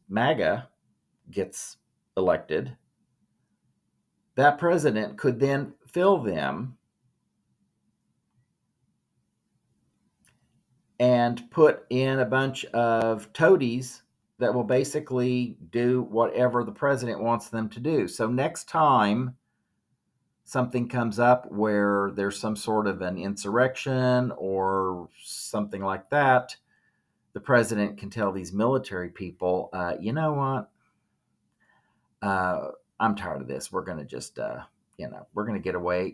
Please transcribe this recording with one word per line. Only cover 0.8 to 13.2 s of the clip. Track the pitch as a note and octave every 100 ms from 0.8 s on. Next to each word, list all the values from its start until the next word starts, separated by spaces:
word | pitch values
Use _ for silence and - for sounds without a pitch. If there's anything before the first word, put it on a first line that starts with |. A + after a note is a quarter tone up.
| _ _ _ _ -
gets | G2 F#2 - - - _ _ _ F#2+
elected, | F#2 D#2+ - D#2 C2+ - _ _ _ _ _ _ _ _ _ _ _ _ _ _ _ -
that | C#3+ C#3+
president | E3+ F3 C#3 G#2+ G#2 -
could | C3+ A2+
then | C#3 C#3 C#3 - -
fill | F3 F#3+ F#3
them | A2 E2 C#2 D#2 C3 - _ _ _ _ _ _ _ _ _ _ _ _ _ _ _ _ _ _ _ _ _ _ _ _ _ _ _ _ _ _ _ _ _ _ _ _ _ _ _ _ _ -
and | B2 B2 A#2+ A#2+ -
put | E3 D3+ - -
in | B2+ C3 C3+
a | A2+
bunch | C3 C3+ B2+ -
of | A#2 A#2 A2+ A2+ A2